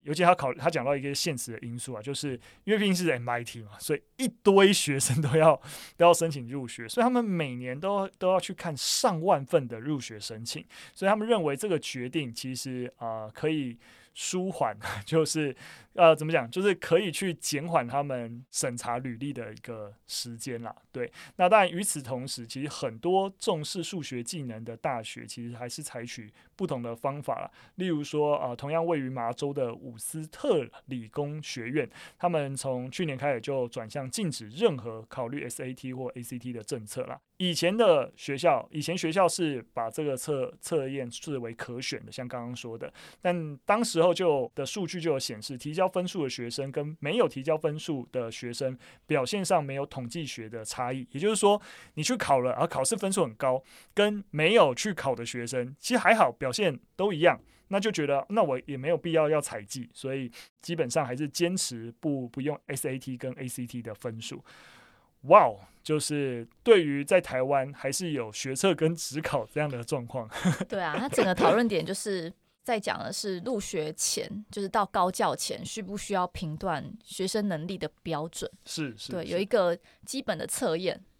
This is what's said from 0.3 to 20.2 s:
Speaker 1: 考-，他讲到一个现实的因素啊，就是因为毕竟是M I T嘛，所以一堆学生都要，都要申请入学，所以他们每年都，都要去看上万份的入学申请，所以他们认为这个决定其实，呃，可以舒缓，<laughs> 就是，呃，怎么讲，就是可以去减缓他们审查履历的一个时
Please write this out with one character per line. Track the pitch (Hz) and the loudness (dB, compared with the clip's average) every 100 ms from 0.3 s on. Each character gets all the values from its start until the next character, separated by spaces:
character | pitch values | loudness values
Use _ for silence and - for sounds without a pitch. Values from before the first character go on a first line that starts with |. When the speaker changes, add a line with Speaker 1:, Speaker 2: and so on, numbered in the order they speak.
Speaker 1:
考-， | 180 139 | 6 2
他 | 123 151 | 0 0
讲 | 156 | 2
到 | 123 143 | 0 0
一 | |
个 | 139 | -2
现 | 139 175 127 | -2 -2 -4
实 | - | -8
的 | 113 123 | -10 -10
因 | 120 | -10
素 | - | -10
啊， | 113 | -10
就 | 113 | -6
是 | 135 147 123 - - | -6 -6 -6 -12 -10
因 | - | 0
为 | 214 | 2
毕 | |
竟 | 202 | 4
是 | 180 170 | 4 2
M | 127 120 | 0 0
I | 120 | -2
T | 120 120 | -4 -12
嘛， | 104 104 | -16 -12
所 | - 151 | -4 -4
以 | _ - | _ -4
一 | 254 | -4
堆 | - 208 196 196 | 4 8 10 10
学 | 202 - 135 | 8 2 0
生 | - 127 | 2 2
都 | 143 156 | 4 8
要， | 160 143 - - - - | 8 6 -2 -16 -16 6
都 | 170 | 8
要 | |
申 | 170 165 | 8 2
请 | 143 120 | -2 -6
入 | 139 123 | -6 -6
学， | - 113 | -10 -4
所 | - | 2
以 | |
他 | 233 | 4
们 | 247 | 4
每 | 226 175 143 123 | 2 0 -2 -4
年 | 127 131 | -8 -4
都， | 190 202 196 | -2 0 -2
都 | _ 185 | _ 2
要 | 185 | 2
去 | 180 | 0
看 | 185 175 143 | -6 -6 -4
上 | - - 240 165 | -2 2 2 2
万 | 175 160 | 2 2
份 | 135 165 123 | 4 2 2
的 | 117 | -8
入 | 127 147 | -4 -4
学 | 117 107 | -4 -10
申 | - 110 | -10 -10
请， | 117 156 - - - | -8 -10 -12 -20 -20
所 | - 190 | -2 2
以 | |
他 | 208 | 2
们 | 220 | 4
认 | 220 | 4
为 | 156 143 | 4 0
这 | 214 | 0
个 | 156 | -2
决 | - 131 123 | -2 -6 -4
定 | 165 131 | -4 -6
其 | 120 131 | -8 -8
实， | 127 135 127 123 _ | -8 -6 -6 -8 _
呃， | 117 113 110 | -8 -6 -10
可 | - 156 | -4 -2
以 | 156 131 117 - - _ | 0 -2 -8 -18 -20 _
舒 | - - 180 185 | -10 -4 -2 -2
缓， | - 123 104 - | 0 -2 -2 -8
<laughs> | 104 | -8
就 | - 160 | 0 2
是， | 156 160 143 127 - - - | 2 0 -2 -6 -16 -20 -10
呃， | - 170 | 8 8
怎 | 156 | 8
么 | 156 | 4
讲， | 160 117 | 0 0
就 | 175 | 0
是 | 202 185 | 2 0
可 | - 170 | 2 2
以 | 202 | 2
去 | 147 190 | -2 -4
减 | 160 - 143 - | -2 -4 -4 0
缓 | 165 | 0
他 | 120 135 | 0 -2
们 | 143 127 117 117 131 | -2 -6 -8 -12 -10
审 | - 139 120 | -4 -4 -4
查 | - 120 | -4 -4
履 | 131 117 | -6 -8
历 | 143 | -8
的 | 135 110 | -8 -10
一 | 107 | -12
个 | - 113 104 104 - | -14 -12 -12 -16 -10
时 | - | -8